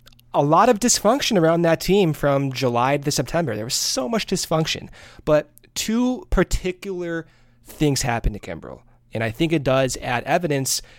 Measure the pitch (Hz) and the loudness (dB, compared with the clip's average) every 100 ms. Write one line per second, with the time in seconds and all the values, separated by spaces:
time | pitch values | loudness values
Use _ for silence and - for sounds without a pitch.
0 | - - _ - 147 160 226 214 240 - | -20 -20 _ 0 4 6 6 4 2 2
1 | 202 277 - 196 160 170 165 160 - 196 | 2 2 2 2 4 4 2 2 2 4
2 | 175 147 143 139 139 123 127 120 127 143 | 2 2 0 0 0 -2 0 2 2 0
3 | 143 143 123 165 131 107 113 - - - | 0 -2 -2 -2 -2 -4 -4 -4 -2 -4
4 | 247 233 - 190 - 160 160 139 - - | -2 -4 -2 -4 -2 -2 0 -4 -10 -18
5 | - - - 151 - _ - - - 226 | -20 -8 0 0 0 _ -14 -8 -2 0
6 | 247 254 - - 170 - 185 180 202 180 | 0 -4 -2 0 2 0 -2 -8 -10 -8
7 | 175 165 160 _ _ _ - - 151 135 | -6 -8 -10 _ _ _ -20 -2 0 2
8 | 127 117 - 104 - 82 64 - - _ | -2 -2 -2 -4 -10 -12 -14 -18 -20 _
9 | _ 110 113 - 165 165 135 131 135 - | _ -6 -4 -2 0 0 2 2 0 -4
10 | 127 120 135 170 175 139 135 - - | -4 -4 -2 -2 0 -2 -2 -4 -6